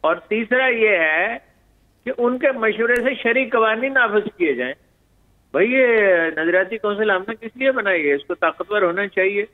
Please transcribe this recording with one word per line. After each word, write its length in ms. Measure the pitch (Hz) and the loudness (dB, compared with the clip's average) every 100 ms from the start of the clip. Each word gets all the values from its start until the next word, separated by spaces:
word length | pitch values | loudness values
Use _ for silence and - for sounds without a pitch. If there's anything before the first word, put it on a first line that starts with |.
और 220 | 156 165 - | 0 -2 -2
तीसरा 380 | 214 220 247 262 | -4 0 0 0
ये 300 | 233 220 190 | 2 2 2
है 440 | 160 156 196 240 _ _ _ _ _ _ - | 2 0 -2 -6 _ _ _ _ _ _ -10
कि 60 | |
उनके 400 | 262 240 254 277 | -2 0 2 0
मशवरे 440 | 254 220 214 233 247 | 0 -2 0 0 0
से 200 | 240 262 | 0 -2
शरई 300 | 240 233 254 | 0 0 0
कवानीन 460 | 233 220 220 262 | 0 2 0 -2
नाफिज 320 | 269 233 208 208 - | 0 2 0 -2 -2
किए 180 | 170 123 | -2 0
जाएं। 180 | 127 143 _ _ _ _ _ _ _ | -4 -8 _ _ _ _ _ _ _
भाई, 120 | 139 208 | 0 2
ये 640 | 262 254 226 202 175 165 | 2 4 4 4 4 2
नजरियाती 500 | 156 160 180 190 220 | -2 0 0 0 -4
कौंसिल 340 | 214 202 214 | -4 -2 0
हमने 240 | 185 196 226 | 0 -4 -12
किस 160 | 226 247 | -12 -2
लिए 140 | 262 | -2
बनाई 300 | 262 202 180 | 0 0 0
है? 140 | 147 143 | 0 -2
इसको 180 | - | -2
ताकतवर 500 | 180 165 - - 208 | -2 -2 -4 -4 0
होना 240 | 180 175 202 | 0 0 -4
चाहिए 400 | 190 190 202 214 | 0 0 0 -6